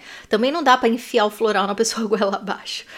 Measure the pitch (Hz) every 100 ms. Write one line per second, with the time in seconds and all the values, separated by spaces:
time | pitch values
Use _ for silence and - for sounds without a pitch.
0 | - - - 214 247 330 277 254 233 233
1 | - 233 214 208 220 202 196 202 226 -
2 | 220 202 202 202 202 - - - -